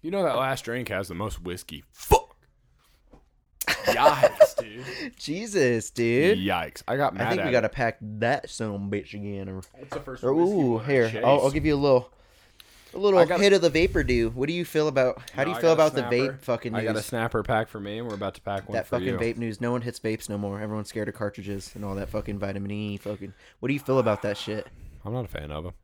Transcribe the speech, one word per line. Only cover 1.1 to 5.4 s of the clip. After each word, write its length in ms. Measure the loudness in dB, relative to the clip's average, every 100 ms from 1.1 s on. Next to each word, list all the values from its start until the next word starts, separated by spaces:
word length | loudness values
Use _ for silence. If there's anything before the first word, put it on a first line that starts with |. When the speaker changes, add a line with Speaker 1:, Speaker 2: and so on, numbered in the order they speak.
| -4
Speaker 1:
most 260 | -6 -6
whiskey. 420 | -8 -10 -10 -16 -16
Fuck. 440 | -18 4 4 4 _ _ _ _ _ _ _ _ -20 _ _ _ _ -6
Yikes, 880 | -2 0 4 4 6 2 8 6 6
dude. 580 | -8 -10 -12 -10 -10 -12
Speaker 2:
<laughs> 20 |
Jesus, 720 | -8 -8